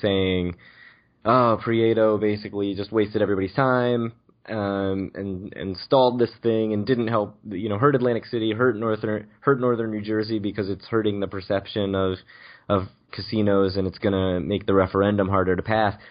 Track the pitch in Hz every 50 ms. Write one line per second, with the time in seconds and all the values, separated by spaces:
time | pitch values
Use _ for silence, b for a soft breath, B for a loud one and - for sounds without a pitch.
0 | - 104 98 95 95 95 92 90 90 90 87 b b b b b b b b b
1 | b b b _ - 107 120 127 123 120 113 104 110 120 117 113 113 113 113 110
2 | 110 110 107 104 107 107 104 101 - 104 101 101 101 101 98 92 101 - 110 110
3 | 104 101 107 110 104 95 101 95 95 92 - - 135 131 127 127 123 123 120 120
4 | 117 113 113 _ _ _ _ _ _ - 107 110 101 101 98 98 98 98 98 95
5 | 95 - - - 98 101 95 90 98 98 - - - 95 95 - - - 143 135
6 | 131 123 120 123 120 110 - - - 117 113 110 110 110 107 104 104 110 131 120
7 | 117 110 117 110 104 101 - _ - 107 101 90 107 110 101 101 127 147 135 127
8 | 123 123 120 110 - - - 117 110 110 107 110 123 127 110 104 113 113 110 107
9 | 110 110 107 104 - b b b - 143 139 120 123 123 120 113 113 113 107 107
10 | 104 107 110 107 107 104 113 107 98 104 95 113 101 95 98 90 - - - 113
11 | 107 107 101 101 98 95 - 98 92 - 104 98 - - - 110 101 98 98 95
12 | 95 95 92 92 B B B B B B B B B - 104 98 92 - - _
13 | _ _ - - 95 - - 110 107 101 101 98 98 95 92 98 92 92 85 -
14 | - 104 98 95 95 92 90 90 78 78 104 98 - - 98 95 95 90 - 98
15 | 98 101 104 101 98 92 98 95 92 90 92 90 - - 110 110 110 101 95 B
16 | B B